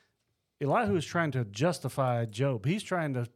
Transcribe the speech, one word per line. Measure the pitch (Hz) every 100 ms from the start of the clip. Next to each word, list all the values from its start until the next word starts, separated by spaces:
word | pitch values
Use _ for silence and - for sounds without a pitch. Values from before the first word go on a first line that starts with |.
| _ _ _ _ _ -
Elihu | 139 202 208 185
is | -
trying | 175 160
to | 131 104
justify | 101 170 - 135 - 131 120 113
Job. | 104 139 117 131
He's | 202
trying | - 180 151
to | 127 117